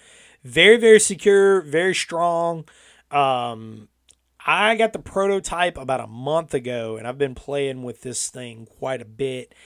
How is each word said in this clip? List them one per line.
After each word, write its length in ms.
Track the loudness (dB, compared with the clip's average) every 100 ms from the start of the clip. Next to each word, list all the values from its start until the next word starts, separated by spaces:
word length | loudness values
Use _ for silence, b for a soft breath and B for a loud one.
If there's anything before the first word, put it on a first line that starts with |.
| b b b b -4
Very, 320 | 4 6 8
very 240 | 8 8
secure, 580 | 6 0 4 4 6 2
very 340 | 0 0 0
strong. 720 | -2 -4 -2 0 0 -2 -4 -10 b b b _
Um, 800 | 0 2 0 -4 -10 -14 -18 -20 _ _ _ _ _ -2
I 260 | 0 0 2
got 180 | -2
the 60 | -4
prototype 800 | -8 -4 -2 -2 -6 -4 -4 -4
about 220 | -6 -6
a 80 | -6
month 460 | -10 -4 -4 -4
ago, 420 | -6 -6 -8 -8 -10
and 100 | -10
I've 120 | -6
been 180 | -6 -6
playing 480 | -8 -6 -6 -6
with 180 | -12 -14
this 280 | -12 -10 -10
thing 360 | -12 -16 -18 -20
quite 360 | _ -8 -8
a 40 | -10
bit. 480 | -8 -8 -8 -14 B